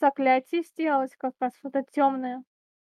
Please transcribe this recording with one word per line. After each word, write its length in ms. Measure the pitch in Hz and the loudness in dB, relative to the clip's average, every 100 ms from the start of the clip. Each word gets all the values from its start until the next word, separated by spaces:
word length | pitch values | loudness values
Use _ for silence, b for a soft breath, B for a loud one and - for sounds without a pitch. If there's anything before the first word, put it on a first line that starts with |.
заклятие 600 | 285 277 269 262 262 339 | 2 2 2 2 0 -6
сделать, 500 | 330 - 320 277 262 - | -6 -4 0 0 -2 -6
как 180 | 262 - | -8 -4
раз 120 | 247 - | -6 -6
вот 140 | 277 277 | -6 -6
это 100 | 269 | -4
темное. 500 | - 277 262 254 247 - _ _ _ _ | 0 2 0 -6 -10 -14 _ _ _ _